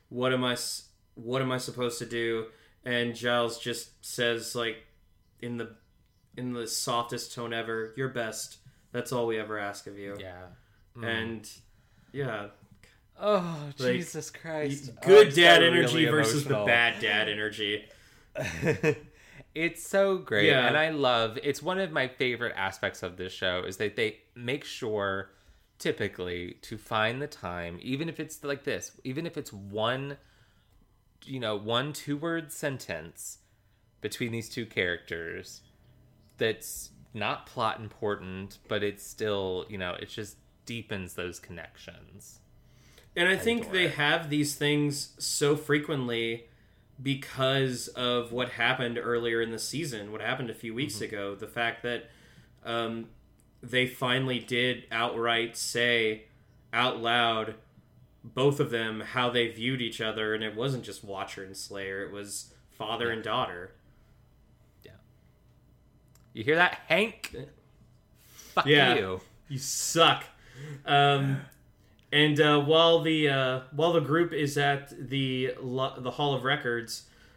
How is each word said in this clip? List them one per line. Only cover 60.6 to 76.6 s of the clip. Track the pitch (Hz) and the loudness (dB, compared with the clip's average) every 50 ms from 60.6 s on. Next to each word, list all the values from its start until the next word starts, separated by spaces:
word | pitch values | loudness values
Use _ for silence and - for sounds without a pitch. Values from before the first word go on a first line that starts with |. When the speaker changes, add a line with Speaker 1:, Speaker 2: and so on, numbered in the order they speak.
| 117 139 131 120 - | -4 -2 -4 -4 -8
Speaker 1:
just | 104 95 - | -10 -14 -14
Watcher | - 101 98 95 101 - - 101 | -12 -10 -8 -8 -8 -8 -10 -12
and | 95 95 95 | -12 -14 -12
Slayer, | - - - 101 101 98 95 95 98 98 | -14 -12 -12 -10 -8 -8 -6 -6 -6 -8
it | 90 | -8
was | 98 101 101 101 - - - - - - _ _ | -10 -12 -10 -10 -10 -12 -12 -14 -20 -20 _ _
father | - - 107 107 117 113 117 | -12 -10 -6 -6 -2 -2 -2
Speaker 2:
Yeah. | 117 113 | -2 -2
Speaker 1:
and | 110 104 | -4 -4
daughter. | 107 113 127 120 98 87 87 90 - - _ _ - _ _ _ _ _ _ _ _ _ _ _ _ _ _ _ _ _ _ - | -2 -2 -2 -2 -4 -6 -12 -14 -16 -18 _ _ -20 _ _ _ _ _ _ _ _ _ _ _ _ _ _ _ _ _ _ -20
Speaker 2:
Yeah. | - - - _ _ _ _ _ _ _ _ _ _ _ _ _ _ _ _ _ _ _ _ _ _ _ - - _ - | -20 -20 -20 _ _ _ _ _ _ _ _ _ _ _ _ _ _ _ _ _ _ _ _ _ _ _ -20 -20 _ -10
You | - 107 | -6 0
hear | 139 156 | 2 4
that, | 170 180 - - - - | 4 4 2 2 -2 0
Hank? | - 220 254 262 220 - - - - - | 2 2 2 2 0 -2 -10 -14 -12 -12
Speaker 1:
Yeah. | 123 143 - - - _ _ _ - - _ _ _ _ _ _ _ - | -12 -14 -14 -18 -20 _ _ _ -20 -20 _ _ _ _ _ _ _ -20
Speaker 2:
Fuck | - - - - - - 180 - | -20 -20 -20 -14 -4 -2 0 6
Speaker 1:
Yeah. | 139 147 147 135 127 120 | 6 8 8 8 8 6
Speaker 2:
you. | 107 98 95 92 92 - - - - _ | 4 2 0 -4 -6 -8 -14 -20 -20 _
Speaker 1:
You | - 139 | -10 -8
suck. | 131 - - - - - - - 165 165 143 - - - - - - - - - 131 147 156 143 - - | -6 -6 -4 -4 -4 -2 0 6 8 8 8 8 4 -2 -14 -20 -20 -20 -20 -18 -16 -14 -14 -14 -8 0
Um, | 147 143 143 143 143 143 139 139 135 135 135 - - - - - - - _ _ _ _ _ _ - | 4 6 6 8 6 6 4 2 2 0 -2 -4 -10 -20 -20 -20 -20 -20 _ _ _ _ _ _ 0
and, | 143 147 151 151 147 147 | 4 4 6 6 6 6
uh, | 151 147 147 147 | 6 6 6 6
while | 139 143 160 165 165 165 170 160 | 6 6 6 8 8 8 6 6
the, | 151 165 160 156 151 143 | 4 2 2 4 4 4
uh, | 135 135 131 127 127 127 - - | 4 2 2 0 0 -2 -6 -6
while | 147 139 160 175 165 | -2 2 2 4 4
the | 165 | 4
group | 143 131 151 170 170 170 160 | 2 4 2 2 2 2 0
is | 147 147 139 - | -2 -2 0 2
at | 147 143 143 139 139 139 - - - 135 120 | 2 2 2 2 0 -4 -10 -14 -12 -8 -4
the | 135 139 135 131 131 127 127 131 - - | -2 -2 0 0 0 -2 -2 -2 -4 -6
lo-, | 127 123 123 131 131 135 - | -6 -4 -2 -2 -2 -2 -4
the | 127 123 123 | -6 -8 -6
Hall | - - 147 139 139 | -2 0 0 0 0
of | 127 120 | 0 0
Records, | 135 147 143 | 0 0 0